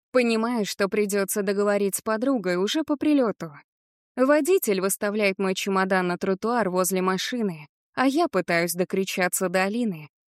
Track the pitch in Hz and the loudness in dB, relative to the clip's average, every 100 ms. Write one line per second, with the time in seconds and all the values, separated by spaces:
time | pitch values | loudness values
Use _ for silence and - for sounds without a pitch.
0 | _ 254 233 226 226 247 196 - 196 208 | _ 2 2 2 0 -2 -2 -2 -2 0
1 | 208 202 196 214 202 196 202 202 202 - | 0 0 -2 -2 -2 0 0 0 0 -4
2 | - 220 262 262 180 180 202 311 302 294 | -4 -2 0 0 0 0 0 -2 -2 0
3 | 302 294 233 - 160 143 - _ _ _ | 2 2 2 -2 -10 -14 -20 _ _ _
4 | _ - 262 294 302 381 - 185 190 - | _ -2 2 4 4 2 2 0 0 -2
5 | 208 214 202 185 190 190 208 190 190 190 | -2 0 0 0 0 0 0 0 2 2
6 | 180 175 190 190 220 240 196 185 185 185 | 0 -2 -2 -2 0 0 0 0 0 0
7 | 185 185 - 247 208 156 151 _ _ - | 0 0 -2 -2 -4 -4 -14 _ _ 0
8 | 269 277 339 190 175 170 175 175 180 190 | 2 2 0 0 0 0 0 -2 -2 -2
9 | 190 - 180 - 185 185 196 226 233 160 | -2 0 -2 0 0 0 0 0 -2 -4
10 | 147 _ _ | -10 _ _